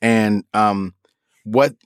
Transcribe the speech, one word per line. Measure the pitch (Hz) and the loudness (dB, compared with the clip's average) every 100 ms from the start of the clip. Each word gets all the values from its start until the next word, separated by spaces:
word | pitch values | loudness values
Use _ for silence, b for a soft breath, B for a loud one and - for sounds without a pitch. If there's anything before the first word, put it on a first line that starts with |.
And, | 113 113 107 104 - | 0 2 2 -2 -2
um, | 107 104 98 95 - _ _ _ _ | 0 0 -2 -6 -12 _ _ _ _
what | 107 117 143 - | -4 0 0 -2